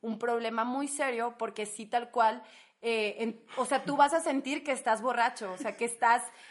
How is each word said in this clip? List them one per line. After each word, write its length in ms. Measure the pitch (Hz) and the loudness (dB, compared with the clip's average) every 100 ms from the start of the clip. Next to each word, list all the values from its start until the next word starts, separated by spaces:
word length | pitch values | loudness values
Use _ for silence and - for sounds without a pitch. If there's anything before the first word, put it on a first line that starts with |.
un 160 | 226 220 | -8 -4
problema 460 | 233 233 226 226 | 0 0 0 -2
muy 240 | 240 262 285 | -2 -2 -4
serio 480 | 285 277 240 233 233 | -2 -2 0 -4 -4
porque 300 | 226 208 208 | -6 -6 -8
sí, 180 | - 214 | -10 -4
tal 240 | 240 240 | -4 0
cual, 320 | 240 220 240 - - - _ | 2 4 2 -6 -20 -20 _
eh, 340 | 226 226 214 208 | -2 0 -2 -2
en, 180 | 226 214 - - | -4 -6 -8 -4
o 80 | 247 | 0
sea, 180 | 269 277 | 0 2
tú 100 | 285 | 4
vas 160 | 285 | 6
a 100 | 330 | 4
sentir 420 | 330 269 262 302 | 2 0 0 -2
que 80 | - | -2
estás 320 | 254 240 220 | -2 0 0
borracho, 480 | 247 240 233 240 202 | 2 2 0 0 -8
o 40 | 185 | -6
sea, 180 | 233 202 | -6 -4
que 80 | 233 | -4
estás, 380 | - 233 240 - - - | 2 4 4 2 -14 -20